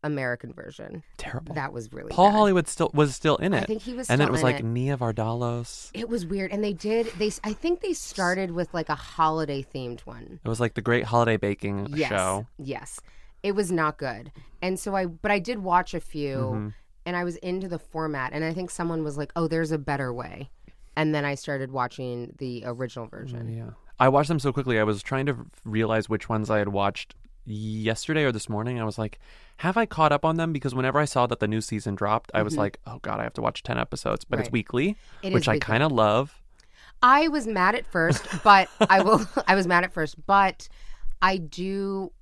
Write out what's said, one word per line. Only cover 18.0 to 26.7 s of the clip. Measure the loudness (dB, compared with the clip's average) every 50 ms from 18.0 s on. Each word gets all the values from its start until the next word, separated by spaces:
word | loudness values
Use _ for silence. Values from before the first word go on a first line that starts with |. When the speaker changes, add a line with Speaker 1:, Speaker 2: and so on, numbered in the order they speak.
| -4 -2 -2 -2 -4 -4 -2
Speaker 1:
And | -2 -2
I | -2 -2
think | -4 -6 -8
someone | -6 -4 -4 -2 -2 -2 -2
was | -4 -4 -4
like, | -6 -4 -2
"Oh, | 0 0 2
there's | 2 0 0 0
a | -2 -2
better | -2 -2 -4 -2 -2 -4 -6
way." | -8 -10 -12 -12 -14 -14 -16 -16 -20 -20 -20 -20 -20 -20 -8 -2
And | 0 0 2 2
then | 0 0
I | -2 -4
started | -4 -6 -6 -6 -6 -6 -6
watching | -4 -4 -4 -4 -4 -8 -8 -8 -6 -8 -8 -10 -10 -10
the | -8 -8 -8 -8 -8
original | -8 -6 -6 -6 -8 -8 -10 -14 -12
version. | -14 -14 -12 -12 -10 -10 -8 -8 -8
Speaker 2:
Yeah. | -8 -10 -12 -14 -16 _ -20 0 4
I | 4 6
watched | 6 6 4 4
them | 0 0
so | 0 0
quickly. | -2 0 0 0 2 2
I | 4
was | 2 2 -2 -2
trying | -6 -4 -2 -2 -2
to | -4
r-, | -4 -8 -14 -18 -16 -10
realize | -4 0 0 2 2 2 0 0 0
which | -2 -4 -2 -2
ones | -2 -2 0 2
I | 2 2
had | 2
watched | 2